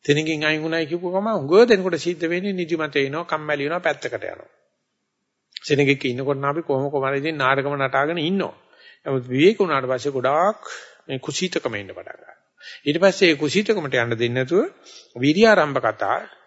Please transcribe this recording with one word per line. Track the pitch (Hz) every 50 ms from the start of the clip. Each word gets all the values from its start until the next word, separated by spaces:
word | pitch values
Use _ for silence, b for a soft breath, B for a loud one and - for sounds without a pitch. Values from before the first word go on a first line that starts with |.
| _
තැනකින් | - 143 147 156 156 160 151 151
අයින් | 156 156 156 156
වුණයි | 160 160 165 165
කියපුව | 143 160 175 180 180
ගමන් | 180 190 202 220 220
හුඟ | 196 139 139 165 196 240
දෙනකොට | 233 226 185 185 185 170 156
සිද්ධ | - 170 175 156 165
වෙන්නේ | 165 170 180 185 202 196
නිදිමත | 185 175 156 170 160 156 151 143
එනවා, | 147 139 135 139 156 170
කම්මැලි | - - 156 151 151 151 143 139
වෙනවා, | 143 165 180 180
පැත්තකට | 165 147 143 - 127 120 110
යනවා. | - 92 - - - _ _ _ _ _ _ _ _ _ _ _ _ _ _ _ _ _ _ _ _ _ _
සෙනගෙක | - - - 147 135 143 135 139 135 -
ඉන්නකොට | 135 120 123 135 135 143 135
නම් | 139
අපි | 143 143 165 165
කොහොම | - 143 131 135 143
කොහම | 143 143 135
හරි | 135 139 139
ඉතින් | 139 160 160
නාටකම | 147 139 131 135 139 131 143 143
නටාගෙන | 143 139 131 131 135 139 147 170 175
ඉන්නවා. | 147 160 190 196 170 95 - _ _ b b b b b b b
නමුත් | b - 139 131 123
විවේක | 127 127 131 147 185 226 226
වුණාට | 202 175 151 135 127
පස්සේ | 127 131 123 117 143 135
ගොඩාක් | 135 123 127 139 156 175 202 220 - - B B B B B B B B
මේ | - 143 131
කුසීතකම | - - 143 - 185 180 - 165 - 131 113
එන්න | 104 101 92
පටන් | - - - -
ගන්නවා. | - - - - - _ _ _ _ B B B B B
ඊට | B 143 147 156
පස්සේ | 180 196 185 - 196 175
ඒ | 156 139
කුසීතකමට | 151 143 123 190 214 214 226 208 160 139 131
යන්න | 127 117 120 120
දෙන්නේ | 110 120 120 120
නැතුව | 131 131 127 165 185 269 381 - _ B B B B B B B
විරි | 120 123 143 156 185 220
ආරම්භ | 226 214 185 156 151 139 135
කතා | - 113 107 - 107 98 117 - - - - - _